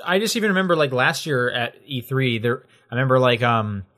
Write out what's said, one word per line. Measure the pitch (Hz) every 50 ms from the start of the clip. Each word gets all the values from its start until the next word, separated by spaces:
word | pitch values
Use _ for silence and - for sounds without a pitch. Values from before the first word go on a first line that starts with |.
| -
I | 170 180 196
just | 226 208 -
even | 240 208 214
remember, | 185 190 190 180 170
like, | 156 151 135 127
last | 123 127 151 160 - -
year | - 143 123 123 123
at | - 123 120 120 - - -
E | - 139 123
three, | 110 - 135 135 135 127 117 110
there, | 107 120 123 131 - _ _ _ _ -
I | 120
remember, | 123 131 131 127 131
like, | 131 123 123 113 123
um, | 120 117 113 107 107 104 98 92 _ _